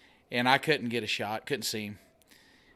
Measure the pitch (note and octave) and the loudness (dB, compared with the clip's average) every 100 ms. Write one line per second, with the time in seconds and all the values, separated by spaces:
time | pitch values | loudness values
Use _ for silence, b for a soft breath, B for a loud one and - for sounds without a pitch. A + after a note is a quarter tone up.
0 | b b _ A#2+ B2 C#3 D#3+ C#3+ A#2+ A#2 | b b _ 0 4 4 4 0 0 -4
1 | G#2+ - G#2 G#2+ - C3 G#2+ A2 G#2 G#2 | -2 -4 -4 -6 -4 -4 -2 -4 -6 -10
2 | - _ b b b b b | -18 _ b b b b b